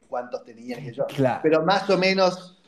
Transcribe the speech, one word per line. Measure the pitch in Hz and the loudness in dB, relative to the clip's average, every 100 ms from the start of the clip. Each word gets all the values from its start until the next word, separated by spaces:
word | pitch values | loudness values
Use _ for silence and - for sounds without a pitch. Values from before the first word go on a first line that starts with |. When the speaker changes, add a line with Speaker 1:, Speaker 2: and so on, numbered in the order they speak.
| - | -10
Speaker 1:
cuántos | 127 123 - | -10 -8 -12
tenían | - 113 120 123 | -14 -18 -14 -12
y | 135 | -10
yo. | 139 - | -6 -6
Speaker 2:
Claro. | - 131 107 | 0 0 2
Speaker 1:
Pero | 156 160 | 2 2
más | 165 196 190 | 2 0 2
o | 180 | 2
menos | 185 190 185 185 - _ | 2 4 2 0 -10 _